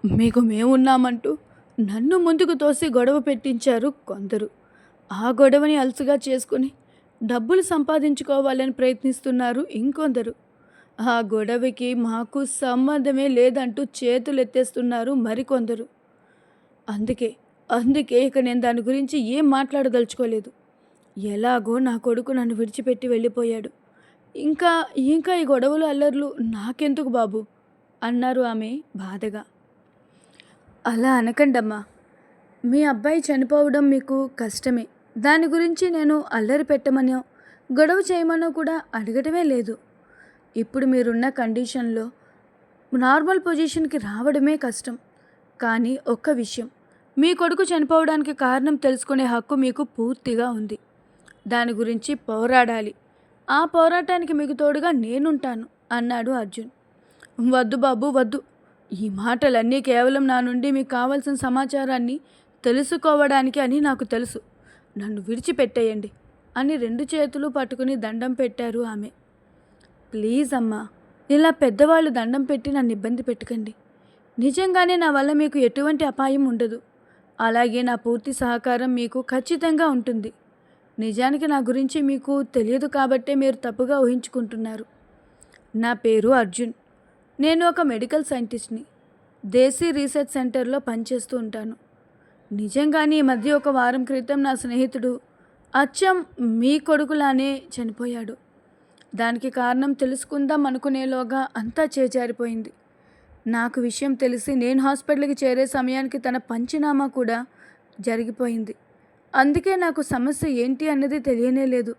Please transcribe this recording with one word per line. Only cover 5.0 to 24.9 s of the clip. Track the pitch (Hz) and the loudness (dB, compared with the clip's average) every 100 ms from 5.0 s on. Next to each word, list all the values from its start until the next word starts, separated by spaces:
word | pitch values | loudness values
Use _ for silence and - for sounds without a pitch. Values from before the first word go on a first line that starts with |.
| _ | _
ఆ | 190 233 | -4 -2
గొడవని | 233 269 285 302 302 | 6 6 8 4 2
అలుసుగా | 262 - 269 285 269 | 0 -2 0 0 0
చేసుకుని | 254 - 262 262 - _ _ _ _ | -4 -2 -2 -2 -6 _ _ _ _
డబ్బులు | 220 240 226 370 | -4 -4 2 2
సంపాదించుకోవాలని | - 330 277 311 294 277 277 277 269 262 262 | 2 -2 2 2 2 -2 0 0 2 0 -2
ప్రయత్నిస్తున్నారు | 262 254 254 269 254 269 247 247 240 320 | 0 0 2 -2 -2 -2 -2 0 -2 -4
ఇంకొందరు. | 214 254 277 311 240 226 - _ _ _ _ _ - | -4 -4 -2 -2 -2 -4 -10 _ _ _ _ _ -4
ఆ | 226 233 | 0 0
గొడవకి | 214 214 214 240 254 220 247 | 0 -2 -2 -2 -2 -2 -4
మాకు | 247 226 226 233 277 269 | -2 -2 -4 -6 -6 -6
సంబంధమే | - 262 247 262 294 269 269 277 | -4 -2 0 0 0 0 0 2
లేదంటూ | 247 247 254 254 220 | 4 4 2 -4 -4
చేతులెత్తేస్తున్నారు | 277 - 247 247 240 277 254 254 254 - 247 240 226 | -8 -4 -2 0 0 -2 0 0 0 -2 -2 -2 -2
మరికొందరు. | 277 240 226 262 262 226 226 240 _ _ _ _ _ _ _ _ _ - | 0 0 -4 -2 -2 -2 -6 -8 _ _ _ _ _ _ _ _ _ -10
అందుకే, | 208 220 254 233 - _ _ - | -6 -4 -2 -4 -6 _ _ -2
అందుకే | 240 240 285 269 240 269 | 0 2 2 2 2 4
ఇక | 269 | 2
నేను | 247 240 | 0 0
దాని | 240 240 | 0 0
గురించి | 220 269 269 302 | 0 -2 -2 -2
ఏం | 220 269 302 | -2 2 4
మాట్లాడదలుచుకోలేదు. | 269 277 285 262 240 233 - 240 220 202 _ _ _ _ _ _ - | 2 0 0 2 2 0 -2 -2 -2 -6 _ _ _ _ _ _ -10
ఎలాగో | 202 202 240 247 208 240 | -6 -2 0 0 0 0
నా | 262 233 | 0 0
కొడుకు | 247 233 247 | 0 -2 -2
నన్ను | 262 240 220 | -2 -2 -2
విడిచిపెట్టి | 226 240 240 247 254 | -4 -4 -2 -2 0
వెళ్ళిపోయాడు. | 233 233 233 233 226 208 _ _ _ _ _ _ - | 0 0 -2 -2 -4 -8 _ _ _ _ _ _ -4
ఇంకా, | 294 302 349 330 320 | -2 2 2 2 -2